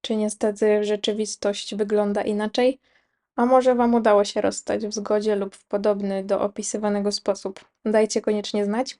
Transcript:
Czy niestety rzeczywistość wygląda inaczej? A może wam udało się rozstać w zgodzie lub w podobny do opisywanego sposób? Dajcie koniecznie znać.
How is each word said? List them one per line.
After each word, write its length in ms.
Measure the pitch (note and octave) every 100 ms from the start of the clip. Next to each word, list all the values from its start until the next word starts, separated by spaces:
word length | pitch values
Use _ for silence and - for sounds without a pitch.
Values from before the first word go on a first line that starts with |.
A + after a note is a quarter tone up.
Czy 160 | - A3
niestety 680 | G#3+ - A3 G#3 G#3+ G#3
rzeczywistość 880 | G#3 G#3 G#3 G#3 G#3+ - G#3 G3+ -
wygląda 480 | G3+ G#3 G#3 G#3 G3+
inaczej? 560 | G3+ G#3 G#3+ - B3 C4+ _ _ _ _ _ -
A 100 | A#3+
może 280 | B3+ B3+
wam 200 | B3 A#3+
udało 300 | A#3 A3 G#3
się 160 | G3+ -
rozstać 460 | G3 G3 - G#3 G#3+
w 60 |
zgodzie 440 | G#3+ G3+ G#3+ G#3+ G#3
lub 200 | G3 -
w 80 |
podobny 600 | _ G3+ G#3 G3+ G3+ G3
do 160 | F#3+ G3
opisywanego 720 | G3+ G3+ G#3 G#3 G#3+ G3+ G3+
sposób? 480 | G3+ - F#3+ G3 F#3+ - _
Dajcie 360 | - G#3+ G#3+ A3+
koniecznie 440 | G#3+ G#3 G3+ G#3
znać. 340 | G3+ G#3+ C4 -